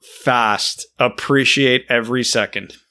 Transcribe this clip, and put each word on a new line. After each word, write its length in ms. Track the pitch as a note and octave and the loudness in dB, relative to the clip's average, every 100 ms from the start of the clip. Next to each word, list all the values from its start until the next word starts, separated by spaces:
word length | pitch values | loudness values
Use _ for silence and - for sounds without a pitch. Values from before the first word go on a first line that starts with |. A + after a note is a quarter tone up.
| - - | -20 -6
fast. 640 | - B2 A2+ G#2 - - - - | 0 2 2 0 -4 -8 -10 -2
Appreciate 840 | B2 - - C#3 C3 - C3+ B2+ - | -2 -2 0 2 2 2 4 2 0
every 360 | A#2+ A#2 B2+ | -2 0 -2
second. 520 | A#2 A#2+ G#2 G#2 G2 - _ | -2 -2 -2 -6 -12 -16 _